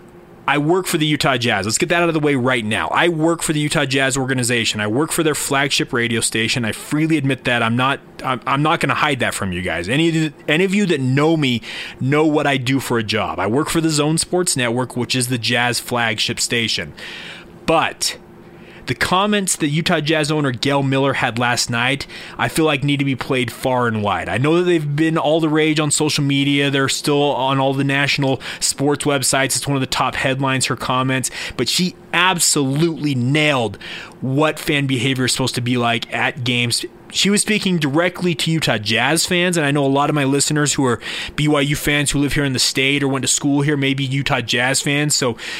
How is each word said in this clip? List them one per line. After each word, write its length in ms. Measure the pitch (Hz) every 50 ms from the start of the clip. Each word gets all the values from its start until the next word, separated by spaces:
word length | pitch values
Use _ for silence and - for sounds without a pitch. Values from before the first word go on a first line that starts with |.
| - - - - - - - - -
I 120 | 135 139 147
work 280 | 147 156 175 190 180
for 120 | - - 160
the 80 | 156
Utah 320 | 151 151 139 - 147 131 120
Jazz. 260 | 117 120 110 98 95
Let's 140 | 110 110 -
get 100 | 175 160
that 140 | 175 170
out 60 | 175 170
of 60 | 160
the 60 | 160
way 140 | 147 147 143
right 300 | 131 120 131 127 123 107
now. 240 | 107 110 87 - -
I 200 | - 131 160 175
work 340 | 170 156 156 165 170 165
for 120 | - - 156
the 60 | 151
Utah 260 | 151 143 - 160 143
Jazz 300 | 139 131 135 135 131 127
organization. 640 | 139 131 127 131 127 120 117 123 117 110 - - 107
I 80 | 104 104
work 220 | 107 135 160 156
for 120 | - -
their 120 | 160 156 139
flagship 580 | - - - 139 139 143 139 - - 113 -
radio 280 | 135 120 117 117 117 113
station. 440 | 110 - - 113 113 110 - 127 117
I 80 | 107
freely 440 | 101 - - - 143 151 156 160 165
admit 280 | 151 135 135 131 - -
that. 180 | 131 123 120
I'm 140 | 117 113 117
not, 240 | 123 139 139 139 - - - - -
I'm, 180 | - 135 131 117 -
I'm 160 | 131 135 143
not 180 | 151 156 165 160
gonna 140 | - 143 120
hide 260 | - 156 151 139 120
that 120 | 117 98
from 200 | - - 101 95
you 100 | 87 90
guys. 260 | 90 90 82 85 85 95
Any, 440 | 127 151 165 170 160 160 156 151 147 - -
any 180 | - 147 160 190
of 100 | 196 185
you 100 | 208 208
that 140 | 175 170 135
know 360 | 131 127 131 143 151 160 165
me 260 | 156 143 127 120 110 - - - - - - - -
know 280 | 123 131 143 151 160
what 200 | 156 147 151 143
I 120 | 143 139 135
do 200 | 123 123 135 131
for 200 | - - 123 117
a 40 |
job. 380 | 110 101 107 107 95 85 82 90
I 60 | 95
work 240 | 104 117 143 156 -
for 100 | - 170
the 100 | 160 165
Zone 280 | 156 147 147 151 160 160
Sports 380 | - - 180 180 180 - -
Network, 400 | 135 123 117 117 123 127 120 -
which 180 | 123 117 - -
is 140 | 127 120 123
the 100 | 131 117
Jazz 420 | 110 117 123 120 120 123 117 -
flagship 580 | - - 123 120 117 113 110 107 - - 113 -
station. 540 | - - 127 117 113 110 - 101 87 73 - - - - - - - - - - - - - - -
But 540 | - 160 160 127 98 - - - - - - - - - - - - - - - - - - -
the 100 | - -
comments 580 | - - - 180 185 202 208 208 208 196 180 -
that 140 | - 160 147
Utah 320 | 147 165 160 - 175 156
Jazz 320 | 147 151 160 156 151 139
owner 180 | 156 151 147 135
Gail 320 | 123 107 - 135 143 143
Miller 300 | 135 135 135 135 139 139
had 260 | 127 - 135 127 110 120
last 320 | 123 120 120 117 - -
night, 340 | 120 117 120 127 139 139 - - - - - - -
I 120 | - 113 123
feel 160 | - 165 156
like 180 | 156 147 143
need 160 | 135 143 143 139
to 60 | 143
be 100 | 139 131
played 380 | - - - 139 127 127 120
far 340 | - - - 131 127 123 120
and 160 | 117 110 107
wide. 260 | 101 101 92 85 87 87
I 100 | 90 117
know 180 | 135 151 165
that 80 | 175 180
they've 320 | 175 175 160 147 147 143
been 200 | 151 160 160 160
all 220 | 160 123 147 156 170
the 100 | 165 156
rage 300 | 151 156 156 156 151 156
on 140 | 156 143
social 320 | - - 156 151 - - 143
media. 440 | 139 139 139 139 143 143 143 143 139
They're 200 | 135 139 135 131
still 420 | - - - 147 147 143 143 147
on 300 | 123 113 131 131 135 135
all 140 | 135 139 135
the 100 | 135 135
national 580 | 139 139 139 143 139 - - 139 135 135 - - - - -
sports 460 | - - - - 139 147 147 139 -
websites. 500 | 147 143 139 127 - 143 135 135 131 -
It's 120 | - - 143
one 80 | 139
of 60 | 135
the 40 | 131
top 300 | - - - 139 127 -
headlines, 500 | - - 135 131 135 139 135 131 131 -
her 80 | - 131
comments. 560 | - - - 127 127 131 135 131 131 127 - - - - - -
But 120 | - 123 -
she 260 | - - 180 180 - - - -
absolutely 1040 | - 165 180 185 185 170 - - - 156 139 131 135 147 170 170 160 127 143 147 139
nailed 640 | 123 120 127 143 151 151 151 143 127 117 104 101 - - - - - - - - -
what 380 | - 131 131 143 156 156 151 -
fan 300 | - - 151 143 139 131
behavior 380 | 135 117 110 135 135 127 127
is 60 | 117
supposed 220 | - - 131 120 -
to 60 | 127
be 160 | 120 120 123
like 360 | 123 120 117 117 110 - -
at 300 | - 113 117 131 - -
games. 420 | 120 127 123 120 120 117 - - - - - - - - -
She 140 | - - 190
was 140 | 208 202
speaking 340 | - - 214 202 - 190 180
directly 580 | 165 151 139 135 165 175 185 180 - 180 180 165
to 140 | - - 160
Utah 280 | 165 160 - 151 120 110
Jazz 480 | 104 104 113 110 120 139 160 165 -
fans, 320 | - 185 175 175 185 170 170
and 80 | 147
I 40 | 143
know 140 | 143 147 139
a 20 |
lot 220 | 135 135 139 147 147
of 60 | 151
my 100 | 151 135
listeners 480 | 135 143 143 135 - 156 147 147 139
who 140 | - - 135
are 120 | 123 117 - - - - - - - -
B 100 | - 151
Y 140 | 147 151 143
U 160 | 143 147 147
fans 340 | - - 151 147 147 143 135
who 80 | - 139
live 140 | 143 135
here 120 | - 151 143
in 100 | 139 127
the 40 | 117
state 440 | - - - 139 131 139 143 143
or 60 | 143 135
went 140 | 135 135
to 60 | 123 -
school 320 | - - - 143 139 143
here 160 | 143 151 151
may 160 | 139 135 135
be 100 | 135 135
Utah 380 | 139 127 135 139 139 - 143 127
Jazz 400 | 117 107 - 120 123 131 135 -
fans, 340 | - 147 143 143 151 151 -
so 220 | - - 123 113 - - - -